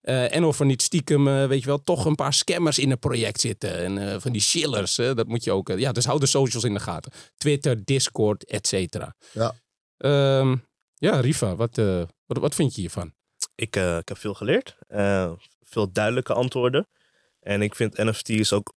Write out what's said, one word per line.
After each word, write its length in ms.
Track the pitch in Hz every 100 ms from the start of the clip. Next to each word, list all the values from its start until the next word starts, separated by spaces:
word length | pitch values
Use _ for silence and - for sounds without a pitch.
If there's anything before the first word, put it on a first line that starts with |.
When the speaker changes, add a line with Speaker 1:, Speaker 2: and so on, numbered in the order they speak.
Speaker 1:
Eh, 340 | - 127 123
en 100 | 156
of 160 | 165 143
er 60 | 139
niet 160 | 127
stiekem, 460 | - 175 139 147 139
eh, 180 | 135 135
weet 140 | 139
je 60 | 123
wel, 160 | 143
toch 220 | - 170
een 100 | 139
paar 180 | 151 139
scammers 440 | 143 - 175 165 143
in 120 | 135
het 100 | 127
project 400 | 143 123 107 101
zitten. 340 | 113 95 98 87
En, 200 | 90 98
eh, 220 | 101 98
van 120 | 127
die 80 | 113
shillers, 560 | - 160 151 113 92 -
hè, 180 | 123
dat 120 | 127 107
moet 180 | 117
je 80 | 117
ook, 160 | 98 95
eh, 100 | 95
ja, 140 | 131
dus 120 | 123
hou 160 | 123 139
de 60 | 135
socials 380 | 139 135 120
in 100 | 117
de 60 | 101
gaten. 320 | - 82 - - - _
Twitter, 480 | 147 143 147 117
Discord, 600 | 95 135 - - 107 104
et 220 | - 104 -
cetera. 480 | 98 90 90 78 - -
Speaker 2:
Ja. 220 | 107 113 - _ _ _ _
Speaker 1:
Ehm, 600 | 139 143 139 135 131 123 - _ _
ja, 260 | _ 170 160
Riva, 360 | 123 - 107 87
wat, 220 | 117 -
eh, 240 | 104 92 85 _ _
wat, 120 | 123
wat 160 | 151
vind 200 | - 143
je 60 | -
hiervan? 320 | 87 - 85 _ _ _ -
Speaker 3:
Ik, 220 | - 110 -
eh, 200 | 92 85
ik 120 | 82
heb 100 | 98
veel 160 | 107
geleerd. 420 | 98 107 196 - _ -
Eh, 460 | 104 101 98 90 85 - _
veel 320 | _ - 101
duidelijke 400 | 92 107 123 127
antwoorden. 560 | - 127 127 123 135 208 _ _ _ _ _
En 220 | - 101
ik 120 | 104
vind 220 | - 110 -
N 160 | 107
F 100 | 117
T's 300 | - 110 107
ook 200 | 104 101